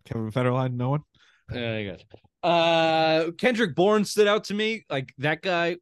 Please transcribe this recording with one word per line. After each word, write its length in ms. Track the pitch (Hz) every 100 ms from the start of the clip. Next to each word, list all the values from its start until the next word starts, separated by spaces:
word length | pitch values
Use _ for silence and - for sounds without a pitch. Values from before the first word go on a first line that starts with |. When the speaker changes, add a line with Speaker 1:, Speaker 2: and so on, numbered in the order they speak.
Speaker 1:
Kevin 260 | - 117 110
Federline? 440 | 127 123 127 131
No 160 | 123 123
one? 100 | 147 - _ _ _ -
Speaker 2:
Yeah, 220 | 123 117
I 100 | 110
got 160 | 101 85
you. 480 | - - _ _ 170
Uh, 800 | 170 165 165 160 160 160 160 165
Kendrick 420 | 170 233 226 208
Bourne 300 | 135 196 214
stood 240 | 202 208 208
out 160 | 208
to 100 | -
me. 300 | 208 214 220 -
Like, 240 | 143 131 -
that 240 | 147 156
guy, 340 | 190 180 170 175